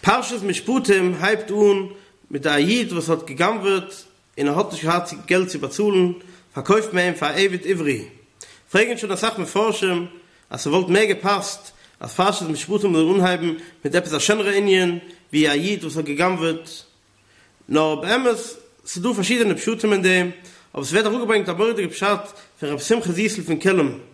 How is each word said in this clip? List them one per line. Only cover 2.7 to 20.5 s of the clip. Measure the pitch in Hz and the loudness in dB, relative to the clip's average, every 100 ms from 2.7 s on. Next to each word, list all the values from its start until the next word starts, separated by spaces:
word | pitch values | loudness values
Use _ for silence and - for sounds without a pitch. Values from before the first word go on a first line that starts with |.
| 240 220 | 2 0
וואס | 175 160 | -4 0
האט | 160 - | -2 -2
געגאנגען | 135 180 220 | 0 0 0
ווערט, | 190 190 185 - - _ _ - | 0 0 -2 -18 -20 _ _ -4
אין | 143 | -2
דער | 156 | 0
האט | - | -2
נישט | 160 | -4
געהאט, | 156 175 175 147 - | 0 0 -2 -12 0
געלט | 180 185 | 0 0
צו | 151 | -4
באצאלן, | 139 - 208 190 180 175 - - _ | -8 -2 2 4 2 0 -12 -20 _
פארקויפט | - 180 185 175 | -12 2 2 2
מען | 180 180 | 0 0
אים | |
פאר | 160 147 151 | 0 -2 0
עבד | 196 180 180 | 0 0 -2
עברי. | 185 151 123 107 - _ _ - - _ | -2 0 -2 -6 -20 _ _ -20 -20 _
פרעגן | 190 233 240 | 2 2 0
שוין, | 208 | -4
דאס | 196 | -2
זאגט | 220 220 | -2 -2
מיר | 175 | -4
פרשם, | 196 220 214 190 175 175 - _ _ _ | 0 0 0 -2 -2 -6 -12 _ _ _
אז | - 139 | -8 0
ער | |
וואלט | 165 180 | 0 2
מער | 185 | 2
געפאסט, | 214 190 190 202 185 - - - - _ | 2 0 0 -2 -4 -10 -16 -20 -20 _
אז | - | -12
פרשת | - 190 196 | 0 0 0
משפטים | 165 151 - 202 202 165 | -4 -6 -2 0 2 2
און | 160 190 | 4 4
אנהייבן | 185 180 170 160 - - 143 | 2 0 -2 -6 -12 -10 -2
מיט | 165 | -2
עפעס | 180 | -2
א | 151 | -4
שיינערע | - 214 202 | 0 0 2
ענין, | 196 202 190 180 175 - - _ | 2 4 4 4 0 -8 -20 _
ווי | 147 160 | 2 2
א | |
איד, | 143 180 208 | 2 0 -2
וואס | 165 143 | -4 -6
האט | 147 | -4
געגאנגען | 143 180 180 | 0 0 0
ווערט. | 165 165 - - - _ _ _ _ _ _ _ - | -2 -2 -8 -18 -20 _ _ _ _ _ _ _ -2
נאר | 151 156 151 | 0 2 0
ביי | 175 | 0
אים | 240 254 | 2 2
איז, | 220 - - - _ - | 0 -6 -16 -20 _ -12
עס | 180 | -4
דא | 185 | -2
פארשידענע | 214 185 240 220 175 | -2 0 2 2 2
פשוטים | - 226 220 | -2 0 2
אין | 202 | 2
דעם, | 185 185 180 175 - | 4 4 2 -4 -20